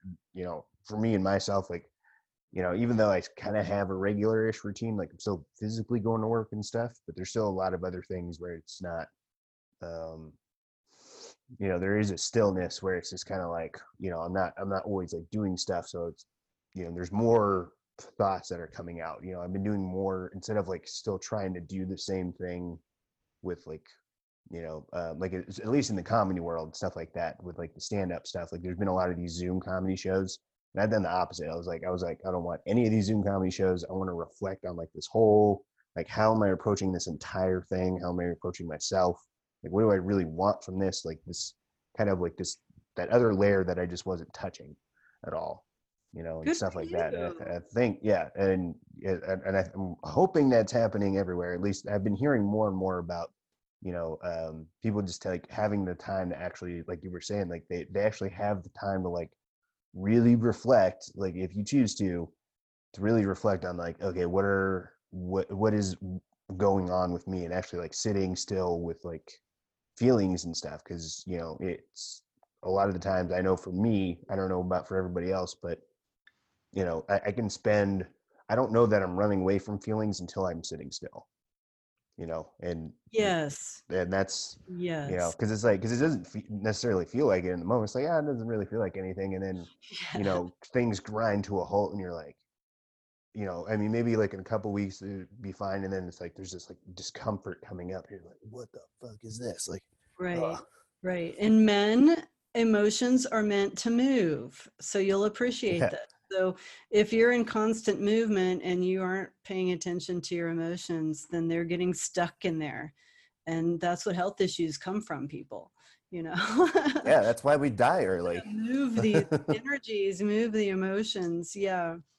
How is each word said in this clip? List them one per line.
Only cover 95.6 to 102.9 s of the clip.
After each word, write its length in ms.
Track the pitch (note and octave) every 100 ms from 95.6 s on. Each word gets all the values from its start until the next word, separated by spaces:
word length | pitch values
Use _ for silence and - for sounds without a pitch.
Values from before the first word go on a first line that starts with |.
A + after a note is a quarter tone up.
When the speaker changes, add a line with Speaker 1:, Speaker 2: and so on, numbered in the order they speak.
| G2 G2 F#2+
Speaker 1:
And 80 |
then 140 | F#2+ F2+
it's 140 | -
like, 140 | F2 -
there's 160 | F#2
this, 160 | F2+ -
like, 100 | F2+ G2 F2+
discomfort 680 | - - A2+ G2+ G2+ E2+
coming 300 | - F2+ F2+
up. 120 | F#2 -
You're 120 | G2
like, 140 | E2+ -
"What 300 | G#2+ B2 A2+
the 80 | A#2+ - _
fuck 160 | B2 A2
is 160 | A2+ A2
this?" 280 | A#2+ - -
Like, 140 | F#2+ _ _ _ -
Speaker 2:
Right, 420 | F3+ E3+ D#3+ E3
Speaker 1:
ugh. 60 | - _ _ _
Speaker 2:
right. 340 | F#3 F3+ E3+ -
And 260 | G#3 A3 G#3+
men, 640 | G3+ G#3 A#3 D4 E4+ - _ _ A#3
emotions 720 | A3+ G#3 G#3